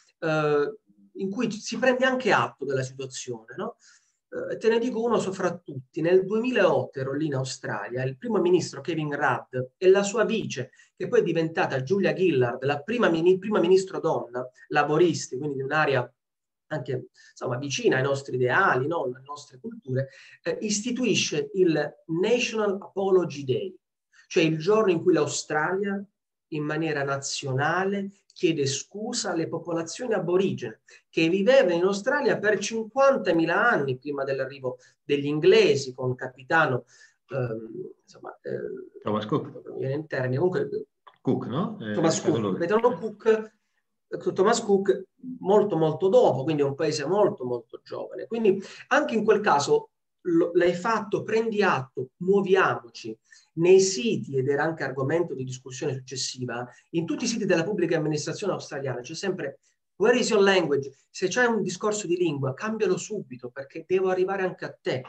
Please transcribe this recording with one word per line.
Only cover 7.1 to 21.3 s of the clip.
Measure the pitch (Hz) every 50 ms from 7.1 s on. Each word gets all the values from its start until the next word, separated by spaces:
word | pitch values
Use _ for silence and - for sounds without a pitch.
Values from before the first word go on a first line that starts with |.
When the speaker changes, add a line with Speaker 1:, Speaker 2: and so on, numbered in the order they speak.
| 139
Speaker 1:
lì | 147 156
in | 156 139
Australia, | 131 131 131 - - - 131 117 104 101 104 120 123 117
il | 131 131
primo | - - 240 214 190
ministro | 170 175 185 165 131 - - 139
Kevin | - - 165 160 151 147 143
Rudd | 143 147 135 123 117 - - - 127 127 - _
e | _ 185 185
la | 190 202 202
sua | 196 - 233 208
vice, | 190 226 214 151 131 - 131 123 - _ _ _ _ _
che | - - -
poi | - 214
è | -
diventata | 170 160 165 165 160 160 180 175 - 139 135 135
Julia | 135 190 202 185 160 147
Gillard, | 156 185 180 160 131 123 120 117 - -
la | 139 147 143
prima | - - 226 233 208 175
mini-, | 165 160 165 180 190 185
prima | 180 214 208 185
ministro | 170 170 190 185 - - - 147
donna, | - 160 143 120 - - - 123 127 - - _ - -
laboristi, | 151 151 147 147 151 160 180 170 147 127 - - 127
quindi | 127 147 151 139
di | 131 135
un'area | 135 147 156 156 143 131 123 123 123 _ _ _ _ _ _ _ _ _ _ _ -
anche, | 151 156 - - 131 127 - - _ _ - - _
insomma, | - - - 123 123
vicina | 143 139 135 - 240 208 147
ai | 131 139
nostri | 139 139 - - - 131
ideali, | 127 127 123 139 175 196 185 - 127 135
no? | 151 170 170 -
Alle | 190 - - -
nostre | - 147 - - - - 127
culture, | - 226 240 - - 135 127 117 110 - - - - - - - -
eh, | 170 - - 220
istituisce | 214 208 208 - 247 254 254 254 220 170 - - -